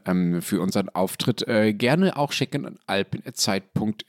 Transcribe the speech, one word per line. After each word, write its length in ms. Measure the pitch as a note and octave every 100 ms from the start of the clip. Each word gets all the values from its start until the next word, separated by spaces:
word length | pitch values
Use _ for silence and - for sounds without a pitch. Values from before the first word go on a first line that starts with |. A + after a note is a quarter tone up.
| -
ähm, 360 | F#2 F2 F2
für 180 | - F#2+
unseren 300 | F#2 G2+ F#2+
Auftritt. 580 | F2 F#2+ - - - -
Äh, 260 | A2 A2
gerne 440 | G#2 A#2+ D#3+ F#3+ -
auch 160 | D3
schicken 320 | - C3+ D3 C3
an 140 | - -
alpen 380 | G2 G2 - -
at 120 | -
zeit 360 | - G2 -
punkt 320 | - G#2+ G#2